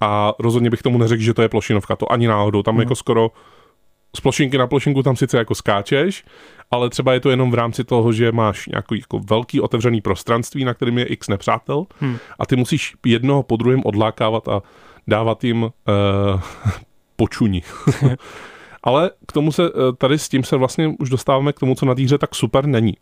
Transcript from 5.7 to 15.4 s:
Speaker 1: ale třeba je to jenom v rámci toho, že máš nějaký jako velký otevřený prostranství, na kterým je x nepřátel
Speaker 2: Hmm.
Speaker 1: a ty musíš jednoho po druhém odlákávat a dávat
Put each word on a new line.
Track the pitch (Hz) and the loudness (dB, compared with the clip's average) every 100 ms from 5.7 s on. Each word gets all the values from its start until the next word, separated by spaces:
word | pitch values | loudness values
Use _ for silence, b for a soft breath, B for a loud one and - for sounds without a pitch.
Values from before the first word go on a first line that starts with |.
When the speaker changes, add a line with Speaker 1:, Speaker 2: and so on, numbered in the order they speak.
| 101 101 139 170 190 - B B B B | -2 0 0 0 -2 -14 B B B B
Speaker 1:
ale | 123 123 | -2 -2
třeba | - 131 | -2 0
je | 127 | 2
to | 139 | 2
jenom | 127 127 | 2 2
v | |
rámci | 117 117 117 | 2 0 -4
toho, | 123 123 113 | 0 2 2
že | 110 117 | 2 2
máš | 117 110 98 - | 2 0 -2 -6
nějaký | - - 107 | -8 -4 -6
jako | - 110 | -6 -8
velký | 101 113 120 143 | -2 -2 0 -2
otevřený | - 120 120 117 | 0 0 0 0
prostranství, | 101 90 - 117 120 147 | -2 -4 -2 -2 -2 -4
na | 131 | -4
kterým | 117 123 120 | -2 -2 -2
je | |
x | 123 120 - | -2 -6 -4
nepřátel | 98 - 113 - 139 190 B | -4 -2 -2 -2 -6 -6 B
Speaker 2:
Hmm. | 135 117 B B | -6 -6 B B
Speaker 1:
a | - | -2
ty | 127 | 0
musíš | 123 151 - - 131 | 0 -2 -4 -4 0
jednoho | 113 127 143 | 2 2 0
po | 135 113 | 0 0
druhém | 117 131 | 2 2
odlákávat | 120 104 110 - 110 110 - | 0 0 0 0 -2 -2 -2
a | 104 - B B B - | -4 -6 B B B -2
dávat | 107 113 110 | 0 0 -2